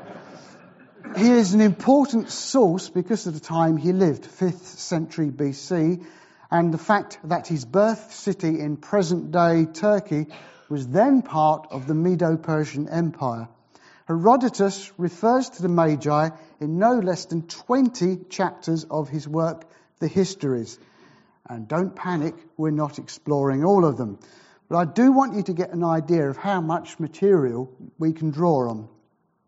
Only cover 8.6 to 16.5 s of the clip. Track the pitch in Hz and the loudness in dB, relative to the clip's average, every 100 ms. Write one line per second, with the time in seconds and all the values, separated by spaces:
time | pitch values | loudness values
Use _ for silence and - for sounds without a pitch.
8.6 | 151 147 - 202 165 170 151 175 170 165 | -4 -8 -2 0 0 -2 -2 2 4 4
9.6 | 160 - 208 208 - 151 151 - - - | 0 0 0 0 0 -4 -6 -12 -20 -20
10.6 | - 147 123 160 262 262 - 156 151 156 | -8 -8 -2 2 4 4 2 0 2 2
11.6 | - 135 131 156 175 175 170 160 165 156 | -4 -10 -4 0 0 2 0 0 -2 -4
12.6 | 151 135 151 165 165 - 131 113 117 _ | -2 -6 -6 -4 -4 -4 -8 -8 -12 _
13.6 | _ _ _ _ - 165 196 262 240 220 | _ _ _ _ -6 2 4 4 2 0
14.6 | 196 190 - - 175 - 220 254 254 - | -2 -2 -14 -6 -6 0 2 2 0 -4
15.6 | 180 175 160 151 147 151 160 160 - | 0 2 2 2 0 0 0 -4 -20